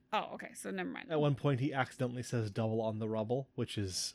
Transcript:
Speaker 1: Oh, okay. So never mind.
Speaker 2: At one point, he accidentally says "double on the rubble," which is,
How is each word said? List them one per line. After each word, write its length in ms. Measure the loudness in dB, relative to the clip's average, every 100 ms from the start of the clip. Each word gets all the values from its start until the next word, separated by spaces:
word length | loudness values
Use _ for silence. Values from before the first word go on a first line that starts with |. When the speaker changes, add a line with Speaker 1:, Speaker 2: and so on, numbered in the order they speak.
| -2
Speaker 1:
Oh, 160 | -2 -2 -8
okay. 160 | -12
So 180 | -10 -6
never 180 | -4 -4
mind. 220 | -6 0
Speaker 2:
At 80 | 4
one 160 | 4 4
point, 240 | 2 2
he 140 | 2
accidentally 500 | 2 0 0 -2 -2
says 260 | -2 0 0
"double 320 | 0 0 2
on 180 | 0 -2
the 100 | -2
rubble," 400 | 0 0 0 -2 -4
which 220 | -4 -2
is, 360 | -2 -2 -6